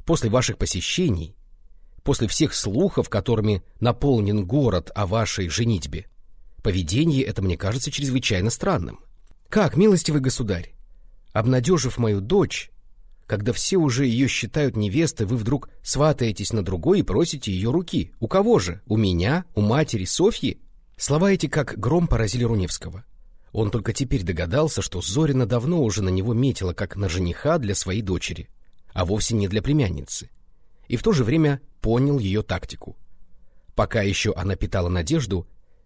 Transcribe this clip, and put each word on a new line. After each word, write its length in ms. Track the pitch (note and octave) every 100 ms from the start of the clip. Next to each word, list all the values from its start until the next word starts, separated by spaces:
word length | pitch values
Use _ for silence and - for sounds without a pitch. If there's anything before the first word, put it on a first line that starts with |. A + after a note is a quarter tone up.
| -
после 240 | E3 A2+
ваших 280 | B2 B2 -
посещений, 800 | - F#2 - - F3+ F2+ D#2+ - - - - - - -
после 240 | - C#3 A2
всех 260 | - D#3
слухов, 560 | - - G#2 F#3+ - -
которыми 540 | G#2 G#2+ A2 G#2+ G2+ - -
наполнен 640 | A#2 A#2 C#3+ A#2+ G2+ G#2 F2+
город 460 | C3+ B2+ F#2 -
о 140 | - G2
вашей 400 | A2 G#2+ - F2+
женитьбе, 600 | G2+ A#2 G2+ C#2 D#2 - - - - - -
поведение 640 | A#2 F#2+ D#2+ G#2+ E3 C#3
это 180 | - -
мне 160 | F#2+ E2
кажется 340 | G2 B2 D3+
чрезвычайно 580 | - C#3+ B2+ - F#2+ G#2
странным. 500 | - - D3+ D2 - - - - - -
Как, 300 | G#3+ F#3 C3
милостивый 440 | G#3+ F#3 - D3+
государь, 540 | C3 - A2 F2 - - - - - - -
обнадежив 640 | G#2+ A2+ B2+ B2 F3+ B2 A#2
мою 220 | A#2 G2+
дочь, 520 | G#2 G3+ E3 - - - - - - - -
когда 280 | G#2 G2+
все 240 | - - F#3+
уже 280 | D#3 A#2 C3+
ее 220 | A#2 C3
считают 480 | - A2 - C#3 A2
невестой, 520 | G#2 A2 E3 - G2+
вы 100 | B2
вдруг 320 | G#2 C#3+ - -
сватаетесь 720 | - C3 D3+ C#3+ A#2 G2+ -
на 100 | A2
другой 380 | F2+ F2+ G#2+ G3
и 40 |
просите 500 | - G2+ E3 C#3 -
ее 180 | F#2 A2
руки? 400 | D#3 F3+ - - -
У 80 | A2+
кого 320 | F#3+ G#3 A3
же? 220 | F2 E2+ -
У 120 | G#2+
меня? 480 | G#2 F2 F#2 E3 F3+ -
У 60 |
матери 420 | G#2 C3 D#3 A2
Софьи?" 560 | F#2 - F#3 A#3 C3 - - - - -
Слова 320 | - D3 G3
эти 160 | G3 D3
как 320 | D#3 C3 -
гром 300 | G2+ E3+ E3+
поразили 340 | A#2 A2 B2
Руневского. 600 | A#2+ A2 F2+ - E2 F2 - - - - -
Он 180 | G2+ A2
только 220 | A#2 G2+
теперь 300 | - B2+ C3+
догадался, 580 | F2+ E2 E2 C3 D#3 -
что 180 | - F2+
Зорина 460 | - B2+ D#3 C3 A2+
давно 360 | A#2+ B2 F3
уже 220 | A#2+ G2+
на 60 | F#2+
него 240 | F#2 G2+
метила 400 | A#2 C3+ - F#2
как 240 | E2+ G2+ -
на 100 | G2
жениха 500 | F2+ F2 E2+ C#3+ E3+
для 160 | G#2+
своей 280 | F#2+ - F#2+
дочери, 480 | G2 F#2 - D2+ D2 - - - -
а 140 | - F2
вовсе 280 | G#2+ -
не 140 | A2+ G2+
для 140 | G#2
племянницы, 680 | B2+ D3 G#2+ D#2 C2 - - - - - - - -
и 80 | -
в 60 |
то 100 | A3+
же 100 | F3
время 380 | A2 D#3+ D3+ C#3 - -
понял 400 | G#2+ A#2+ C#3 C#3+
ее 240 | G2 G#2
тактику. 540 | - E2+ - - - - - - - - - - - -
Пока 260 | G#2+ A2+
еще 320 | G2+ G2+ A2 F#2
она 220 | F#2 F#2+
питала 320 | G2+ G2 F2
надежду, 580 | F2+ D#2 D#3+ A2 F#2+ - - - -